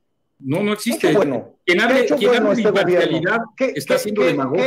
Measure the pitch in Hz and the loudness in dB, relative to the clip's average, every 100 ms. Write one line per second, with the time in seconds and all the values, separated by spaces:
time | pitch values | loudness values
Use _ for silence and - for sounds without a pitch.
0 | _ _ _ _ 135 160 208 208 233 - | _ _ _ _ -6 -2 -2 -4 -4 -2
1 | - 202 147 123 - _ - 180 233 262 | 2 2 0 -2 -10 _ -2 0 2 2
2 | 226 294 247 240 214 196 208 196 175 175 | 2 2 2 2 2 2 2 2 2 2
3 | 165 165 180 226 - - 262 147 - 247 | 2 0 -2 -2 -4 -4 -4 -4 -2 -2
4 | 208 208 175 143 131 170 | -2 0 0 0 -2 0